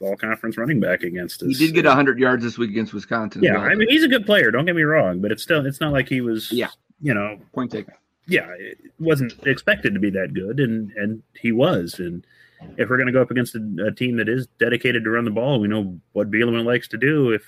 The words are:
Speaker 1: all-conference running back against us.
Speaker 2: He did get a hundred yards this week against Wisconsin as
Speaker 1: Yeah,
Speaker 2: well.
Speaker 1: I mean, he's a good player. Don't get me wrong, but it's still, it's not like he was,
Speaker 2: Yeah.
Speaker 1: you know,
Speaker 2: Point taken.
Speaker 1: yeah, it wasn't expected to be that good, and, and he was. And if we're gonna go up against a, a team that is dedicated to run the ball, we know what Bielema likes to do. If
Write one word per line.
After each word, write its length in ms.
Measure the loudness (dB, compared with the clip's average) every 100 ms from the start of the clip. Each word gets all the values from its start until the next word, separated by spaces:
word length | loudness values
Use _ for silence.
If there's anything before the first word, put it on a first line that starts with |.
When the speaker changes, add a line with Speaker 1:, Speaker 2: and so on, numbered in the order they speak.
Speaker 1:
all-conference 580 | -8 -4 -4 -4 -6 -4
running 220 | 0 0
back 220 | 2 0
against 380 | -2 -6 -8 -6
us. 140 | -2 2
Speaker 2:
He 80 | 2
did 80 |
get 120 | 4 6
a 80 |
hundred 240 | 6 4 4
yards 240 | 2 2
this 160 | -2 -4
week 120 | -4
against 220 | -2 -4
Wisconsin 480 | -6 -6 -4 -4 0
as 40 | 2
Speaker 1:
Yeah, 60 | 2
Speaker 2:
well. 120 | 2
Speaker 1:
I 40 | 2
mean, 120 | 4
he's 140 | 4
a 40 | 4
good 180 | 2 4
player. 240 | 4 4
Don't 140 | 2
get 100 | 2 2
me 60 |
wrong, 380 | 2 4 2 0
but 100 | -2
it's 120 | -2
still, 220 | 0 0
it's 160 | 0 -4
not 120 | -2
like 160 | 0 0
he 120 | -2
was, 300 | -2 -4 -4
Speaker 2:
Yeah. 180 | -4 -4 -8 _ _
Speaker 1:
you 140 | -2
know, 240 | -2 -2 -8 -12
Speaker 2:
Point 180 | -8 -6
taken. 240 | -8 -12 -18 _ _ -2
Speaker 1:
yeah, 220 | -2 -2 -10
it 200 | -16 -18 -20 -4
wasn't 360 | 0 2 0 -4 -2
expected 480 | 0 0 0 0
to 60 | 0
be 100 | -2
that 240 | -2 -4
good, 240 | -6 -4 -2
and, 300 | 0 -2 -6
and 300 | -6 -6 -6 -12 -6
he 120 | -2
was. 460 | 2 2 0 -4 -8
And 280 | -8 -10 -14 _ _ _ -10 -4
if 120 | 0
we're 80 | 2
gonna 120 | 2
go 100 | 2
up 80 | 2
against 240 | 0 -2
a, 220 | -4 -6 -4 -4
a 40 |
team 260 | -2 -2 0
that 120 | 0
is 180 | -2 -4 -2
dedicated 440 | 0 0 0 0
to 60 | 0
run 140 | 0
the 60 | 0
ball, 300 | 0 0 2
we 60 | 2
know 300 | 0 -2 -8 -6
what 180 | -4 -2
Bielema 320 | 0 0 0
likes 220 | 0 -2 -2
to 100 | -2
do. 320 | 0 2 2
If 120 | 0